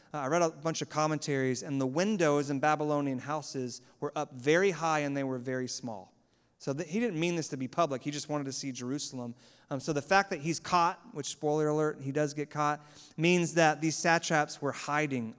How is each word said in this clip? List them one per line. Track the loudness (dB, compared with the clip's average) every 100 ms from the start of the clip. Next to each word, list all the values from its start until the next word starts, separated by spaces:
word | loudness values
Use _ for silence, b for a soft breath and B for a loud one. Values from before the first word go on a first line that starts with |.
| b
Uh, | -6
I | 0
read | 2
a | 2
bunch | 0 -4 -4
of | -4
commentaries, | 0 0 0 -2 0 0 0
and | -2 -2
the | 0
windows | 0 0 2 4 4 0
in | 0
Babylonian | 2 2 2 0 0 -4
houses | -4 -6 -6 -6 -6 -8 b b
were | -6 -6
up | -8
very | -2 4 6 4
high | 2 0 0
and | 0
they | -2
were | -2 -4
very | -4 -4 -4
small. | -6 -8 -12 -16 _ _ _ _ _
So | -6
th-, | -4 -2
he | -2
didn't | 0 0
mean | 0 0
this | -2
to | -6
be | -4
public. | 0 0 0
He | -4
just | -6 -4
wanted | -4
to | -4
see | -6 -8
Jerusalem. | -6 -6 -4 -6 -8 -10 -12 b b b
Um, | -6
so | -2
the | -4
fact | 4 4 4
that | -2
he's | -2 -4
caught, | 0 2 2 0 -10
which, | -10 -8
spoiler | -4 0 2 2
alert, | 2 0 -2
he | -4
does | -2 -2
get | -2 -6
caught, | 0 0 0 B B B 0
means | 4 4 4
that | 6 6 4
these | 0 0
satraps | 4 4 4 2 2 -2
were | -4
hiding | -4 -2 0 0 -2 -6